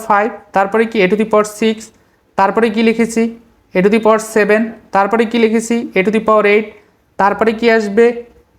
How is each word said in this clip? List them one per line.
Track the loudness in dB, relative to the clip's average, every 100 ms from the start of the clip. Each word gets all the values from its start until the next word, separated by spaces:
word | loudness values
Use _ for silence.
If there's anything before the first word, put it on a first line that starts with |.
| 0
five, | 0 -2 -6 -6 -2
তারপরে | 0 0 -2
কি | 0
a | 0
to | 0
the | 0
power | 0 0 -2
six, | -4 -4 -10 _ _ _ _ -2
তারপরে | 0 0 0
কি | 2 0
লিখেছি | 0 -2 -2 -4 -6 _ _ _
a | 0
to | 2
the | 2 2
power | 0 0
seven, | 0 2 0 -2 -10 _
তারপরে | -2 0 0 -2
কি | 0
লিখেছি | 0 0 -2 -4 -4 -2
a | 0
to | 0
the | 2
power | 2 4
eight, | 2 -2 -12 _ _ _ -2
তারপরে | 0 0 -2 0
কি | 2 0
আসবে, | 0 2 0 0 -10 _ _